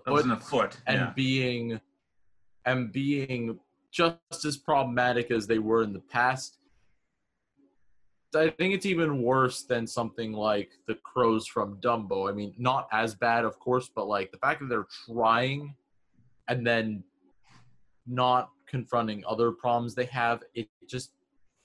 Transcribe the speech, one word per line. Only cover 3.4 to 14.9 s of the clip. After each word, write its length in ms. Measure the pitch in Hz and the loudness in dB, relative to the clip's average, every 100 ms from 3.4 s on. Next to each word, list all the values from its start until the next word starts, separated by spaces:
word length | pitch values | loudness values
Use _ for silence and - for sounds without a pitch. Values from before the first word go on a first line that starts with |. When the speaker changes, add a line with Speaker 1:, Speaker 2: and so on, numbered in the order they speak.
| 117 - _ _ _ | -4 -6 _ _ _
Speaker 2:
just 300 | - 165 165 - - | 0 0 0 -14 -8
as 120 | 151 143 | -6 -6
problematic 760 | - 143 127 123 123 120 120 | 0 2 2 2 2 2 0
as 160 | 117 101 | 0 2
they 100 | 113 | 0
were 240 | 107 113 | 2 2
in 100 | 110 | 2
the 60 | 98 | -4
past. 580 | - 120 123 135 - _ _ _ _ _ _ _ _ _ _ _ _ _ _ _ _ _ _ | -4 0 0 0 -8 _ _ _ _ _ _ _ _ _ _ _ _ _ _ _ _ _ _
I 160 | 156 160 | 2 2
think 240 | - 185 | 2 0
it's 120 | 190 196 | 0 0
even 360 | 170 160 139 | 2 2 2
worse 400 | 120 131 127 - | 2 4 4 0
than 240 | - 120 113 | -2 -2 -2
something 460 | - 113 - 110 | -4 -4 -6 -8
like 400 | 107 107 104 95 _ - | -2 0 0 -2 _ -8
the 100 | 110 | -8
crows 500 | - - 117 110 - | -4 2 4 2 0
from 300 | 117 101 98 | -4 -4 -2
Dumbo. 480 | 120 117 98 95 98 | 0 0 -2 -2 -2
I 40 | |
mean, 200 | 101 101 113 | -4 -8 -4
not 300 | 127 131 - | 0 0 -2
as 220 | 110 113 | -2 -2
bad, 300 | 104 120 117 | 0 2 2
of 140 | 113 - | 0 -2
course, 320 | 127 127 127 | 0 0 0
but, 140 | 110 101 | -6 -2
like, 220 | 101 95 | -2 -2
the 80 | - | -2
fact 220 | 135 156 | -2 -2
that 60 | 135 | -2
they're 200 | 113 95 | -4 -4